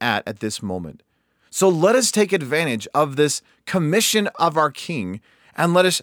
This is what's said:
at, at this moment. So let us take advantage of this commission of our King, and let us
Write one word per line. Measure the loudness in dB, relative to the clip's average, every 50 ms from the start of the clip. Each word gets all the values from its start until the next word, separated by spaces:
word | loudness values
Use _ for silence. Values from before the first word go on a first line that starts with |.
at, | -4 -2 -2 -2 -4
at | -6 -8 -6
this | -6 -8 -6 -6 -8
moment. | -8 -8 -8 -8 -12 -16 -18 _ _ _ _ _ _ _ _ _ _
So | -4 0 2 2
let | 4 4 4 4 4
us | 4 2 2
take | 2 0 0 2 0
advantage | -2 -2 -2 -2 -2 -2 -2 -2 -4 -6 -4 0
of | 0 0 0 2
this | 0 0 0 0 -4 -10 _ _ _ _
commission | -4 -2 0 0 2 2 2 0 0 0 0 -2 -2 -2
of | 0 0 0 2
our | 2 0 0 -2
King, | -6 -12 -10 -8 -8 -6 -8 -8 -10 -14 _ _ _ _ _ _
and | -2 0 2 4
let | 4 4
us | 4 2 -2